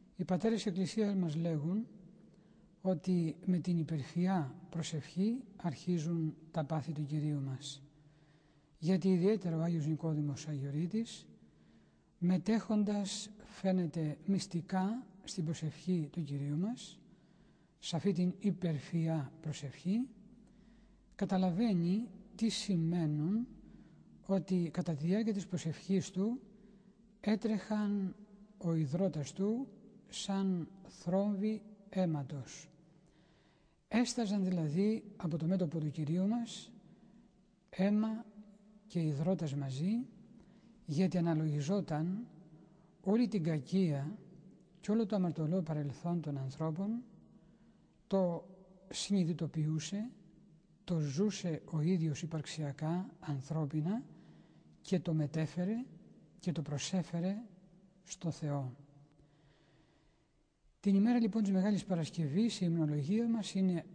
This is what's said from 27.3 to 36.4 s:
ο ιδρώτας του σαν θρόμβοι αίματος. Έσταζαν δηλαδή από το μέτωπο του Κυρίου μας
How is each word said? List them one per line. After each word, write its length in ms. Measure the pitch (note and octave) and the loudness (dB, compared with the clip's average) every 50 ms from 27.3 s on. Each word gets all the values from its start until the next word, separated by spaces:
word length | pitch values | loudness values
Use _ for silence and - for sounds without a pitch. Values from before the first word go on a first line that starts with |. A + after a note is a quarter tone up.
| A3 - - A3 A3 F#3 - - G#3+ G#3+ G#3 G3+ G3+ G3+ G3 F#3 - - - - - - - - - - | 0 2 2 0 0 0 -2 -2 -2 0 0 0 0 0 -2 -2 -4 -8 -16 -20 -20 -20 -20 -20 -18 -4
ο 160 | - E3 E3 | -2 0 2
ιδρώτας 600 | D#3+ D#3+ C3 D3 F3 G3 F#3 - D#3 C#3 - - | 2 2 2 2 2 2 2 0 -2 -4 -6 -4
του 340 | - G3 G#3 A3+ B3 C#4 - - - - - - - - - | -2 0 0 0 0 -2 -6 -10 -16 -20 -20 -20 -20 -20 -14
σαν 600 | - - - - G3 G3 G3 F#3+ F#3 F3 D3+ - - - - - | -12 -10 -4 -2 0 0 2 2 2 0 -2 -4 -8 -16 -20 -20
θρόμβοι 760 | - - - E3+ F3 F#3+ G3+ G#3 G3+ F#3+ G#3 G#3+ A3 G#3+ - - - - - - | -20 -8 -4 0 2 2 2 2 0 0 0 0 -2 -2 -6 -12 -20 -20 -20 -6
αίματος. 800 | - F#3 F#3 E3+ D#3 D3 C#3 C3 D3 C#3 B2 - - - - - - - - - - - _ _ _ - - _ _ _ _ _ _ _ _ _ _ _ _ _ | 0 0 2 2 2 0 -2 -4 -6 -8 -8 -10 -14 -16 -18 -20 -20 -20 -20 -20 -20 -20 _ _ _ -20 -20 _ _ _ _ _ _ _ _ _ _ _ _ _
Έσταζαν 560 | - A3+ B3 A#3+ - A#3+ A3+ F#3+ G3+ G3+ F#3+ | 0 0 2 2 0 -2 0 0 0 0 0
δηλαδή 600 | F#3 F#3 F3 D#3+ D3+ C#3+ F3+ G3+ G#3+ A3 A3 - - - | 0 0 0 0 0 0 2 2 2 2 0 -4 -10 -12
από 220 | - - E3 D#3+ D#3+ | -6 -4 -2 -2 0
το 80 | D#3+ | 0
μέτωπο 340 | E3 F#3+ F#3 F#3 D3 D#3+ E3 | 0 2 2 0 0 0 -2
του 120 | D3+ D3+ | -2 -2
Κυρίου 360 | C3+ D#3+ D3+ C#3 E3 F3+ F#3+ G3+ | -2 -2 -2 -2 0 0 2 2
μας 440 | A3+ A#3+ | 0 0